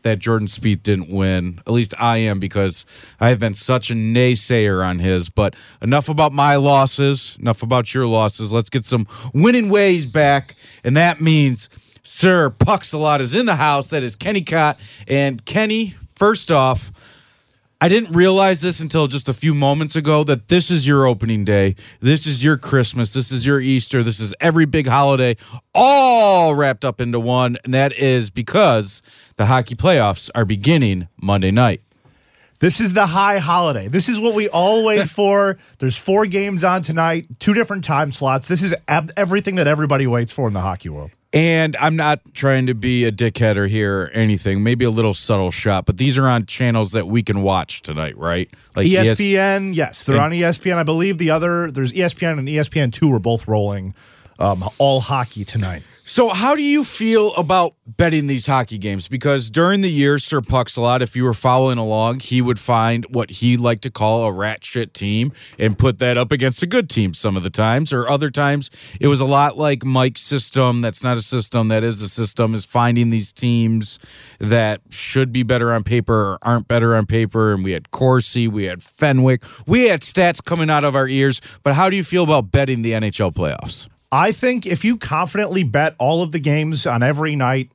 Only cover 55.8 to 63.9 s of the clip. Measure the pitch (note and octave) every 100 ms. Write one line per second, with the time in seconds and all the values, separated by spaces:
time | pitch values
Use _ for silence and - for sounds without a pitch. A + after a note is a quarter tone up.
55.8 | - _ - - A#3 F#3+ A#3+ D4 C#4+ D4
56.8 | C4 - A3 A3+ G#3 F3 D#3+ F#3 E3+ _
57.8 | - G#2+ E3+ D#3 C#3+ C3+ A2+ C3+ A#2+ G#2
58.8 | G#2 G2 E2+ C3 D3 C#3 A2+ B2+ F3 G3
59.8 | G3 D3+ C#3+ C#3+ - C#3+ A2+ C3 A#2+ -
60.8 | A#2+ B2+ A#2+ B2 B2+ G#2+ B2+ B2+ C3 A#2+
61.8 | A2 G#2+ A2+ B2+ - B2 B2 A2+ - A#2
62.8 | A2+ A#2 A#2 B2 A2 G2 A#2+ B2 A#2+ A2+
63.8 | -